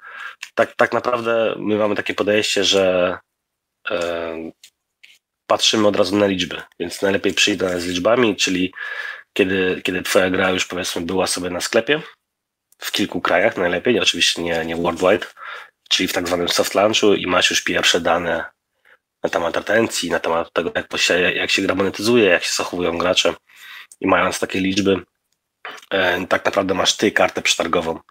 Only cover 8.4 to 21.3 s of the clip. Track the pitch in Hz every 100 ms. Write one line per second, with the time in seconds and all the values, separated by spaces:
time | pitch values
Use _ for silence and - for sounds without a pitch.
8.4 | - 90 92 - - - - - - -
9.4 | 95 95 92 85 - 90 87 101 92 92
10.4 | 95 92 - 90 92 92 85 95 90 -
11.4 | 90 87 - 113 113 151 - - _ _
12.4 | _ _ _ _ - - 101 90 - 87
13.4 | 107 101 87 87 123 107 87 87 - -
14.4 | 85 85 82 85 85 85 90 90 - -
15.4 | - - - _ - - 92 95 87 87
16.4 | 87 - 98 - 107 107 107 98 87 90
17.4 | 90 - - 85 82 92 85 87 85 82
18.4 | 78 _ _ _ _ _ _ _ - 90
19.4 | 85 82 - 110 113 - 87 80 85 82
20.4 | 85 - 85 90 - - - 90 85